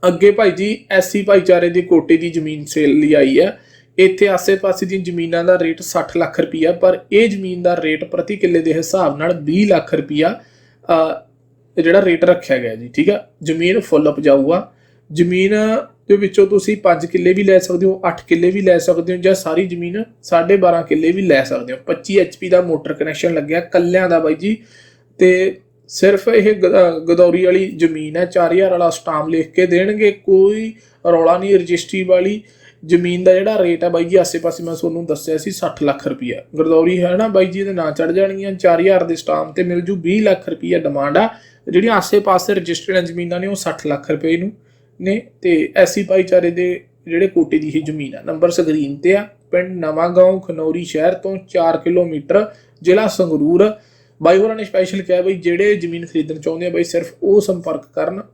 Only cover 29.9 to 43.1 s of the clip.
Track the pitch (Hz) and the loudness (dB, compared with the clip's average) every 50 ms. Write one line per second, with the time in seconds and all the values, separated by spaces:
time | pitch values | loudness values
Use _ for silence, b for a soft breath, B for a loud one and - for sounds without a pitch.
29.9 | 214 214 214 208 202 - _ - 196 185 190 196 214 220 220 226 220 b b b | -2 0 0 0 0 0 _ 2 4 4 4 4 2 0 -6 -10 -10 b b b
30.9 | b b _ 170 170 165 165 165 170 180 190 196 196 185 175 170 175 170 - - | b b _ 0 2 4 4 4 2 2 2 2 2 2 2 0 -4 -4 -4 -6
31.9 | - 190 185 180 185 180 185 196 208 214 214 b b b b b b b - 156 | -6 -6 0 2 2 2 2 0 -4 -6 -10 b b b b b b b -4 2
32.9 | 170 175 175 175 175 180 180 185 185 185 196 208 220 208 190 175 170 160 170 175 | 2 2 2 2 -2 2 4 4 4 4 4 0 0 0 0 0 0 0 -2 -2
33.9 | 170 170 170 170 180 190 175 175 - 170 165 170 165 - 170 165 165 160 - 170 | 0 0 -2 2 2 2 2 2 -2 -4 -4 -4 -6 -4 -8 -10 -8 -6 -6 -6
34.9 | 165 165 170 165 156 143 - - 160 151 151 - - - - 165 - - 147 143 | -6 -6 -6 -6 -6 -6 -4 -6 -6 -4 -4 -6 -8 -6 -6 -6 -4 -2 -2 -2
35.9 | 139 - - 143 - - 127 123 - - - _ - 147 160 160 165 160 165 175 | -2 -2 -4 -8 -8 -6 -8 -8 -8 -10 -12 _ -4 -2 0 2 4 4 4 4
36.9 | 180 180 175 180 180 185 220 220 202 190 190 190 185 196 196 196 196 175 165 156 | 2 0 0 0 0 0 0 0 2 2 2 2 0 -6 -6 -6 -4 -4 -4 -4
37.9 | 151 - 165 160 165 185 196 196 196 196 196 196 196 185 - 180 170 165 175 196 | -4 -4 -2 -2 0 0 0 -2 -2 -6 -8 -8 -10 0 2 2 2 4 4 4
38.9 | 196 185 180 170 165 160 - - 151 156 156 160 156 - 185 175 175 175 175 170 | 4 2 2 -2 -6 -6 -4 -4 -4 -4 -4 -6 -4 -4 -4 -2 -2 -4 -4 -4
39.9 | 202 180 160 170 190 214 214 202 190 180 - - 170 - - 170 180 170 156 147 | -6 -4 -2 -2 0 0 2 2 0 0 -2 -10 -10 -10 -6 -2 -2 -2 -2 -2
40.9 | 143 143 135 143 147 175 208 226 B B B B B B B - - 175 202 233 | -4 -2 -4 -2 0 0 0 -2 B B B B B B B -2 0 0 2 2
41.9 | 226 202 175 - - 208 202 202 190 180 - - 208 190 170 165 170 156 - - | 0 0 0 2 0 0 2 2 0 0 0 0 -4 -4 -2 -4 -8 -8 -6 -4
42.9 | 190 185 175 170 | -2 -2 -2 -4